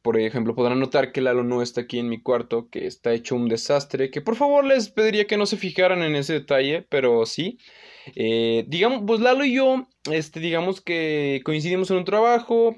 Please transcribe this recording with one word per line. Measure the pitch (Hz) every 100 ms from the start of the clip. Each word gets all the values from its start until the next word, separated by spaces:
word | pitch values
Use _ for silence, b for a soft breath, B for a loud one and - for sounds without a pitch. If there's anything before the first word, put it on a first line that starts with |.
Por | 120 113
ejemplo, | 110 123 113 117
podrán | 120 127
notar | 131 147 131
que | 139
Lalo | 127 123
no | 120 123
está | 120 -
aquí | 117 120
en | 120
mi | 113
cuarto, | 123 120 117 117 117
que | - -
está | - 117
hecho | 117 117 123
un | 120
desastre, | 113 - 143 143 139 131
que | 147
por | 147 233
favor | 285 285
les | 269 269 208
pediría | - 220 214 208
que | 208
no | 202
se | 214
fijaran | 190 156 185 180
en | 160 147
ese | 139
detalle, | 156 143 139 135 156 -
pero | 147 127 117 113
sí. | - 139 - B B B B B -
Eh, | 113 113 113 113 117
digamos, | 165 220 262 202
pues | 226
Lalo | 247 262
y | 277
yo, | 254 269 262 254 _ -
este, | 160 151 160
digamos | 165 165 175 190
que | - 170 156 151 143 139
coincidimos | - 156 160 185 185
en | 185
un | 180
trabajo | 208 233 240 233 233 226